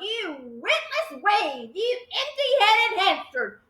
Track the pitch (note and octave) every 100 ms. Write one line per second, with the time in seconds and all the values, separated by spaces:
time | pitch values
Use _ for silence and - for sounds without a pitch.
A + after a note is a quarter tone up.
0 | G4 A#4 G4 C#4 B3 A#3 E4 D#5 D#5 C#5
1 | E5 C#5 G4 G#4 D4+ C4 A3+ E4+ A#4 B4
2 | A#4+ - C#5 C#5 C#5 C5+ G#4 A4 A4+ -
3 | F#4+ D#4 - C4 G#3+ -